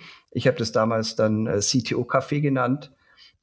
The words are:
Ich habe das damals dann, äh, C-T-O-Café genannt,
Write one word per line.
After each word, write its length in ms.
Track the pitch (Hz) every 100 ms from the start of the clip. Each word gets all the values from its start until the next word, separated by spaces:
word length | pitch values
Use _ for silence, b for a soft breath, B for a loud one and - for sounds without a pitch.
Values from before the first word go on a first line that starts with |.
| B B B
Ich 140 | 123 127
habe 120 | 123
das 140 | 113
damals 440 | 113 110 113 110 -
dann, 320 | 110 107 110
äh, 120 | 101
C-T-O-Café 800 | - 127 - 120 120 135 - 147
genannt, 540 | 147 131 123 143 - b b b b b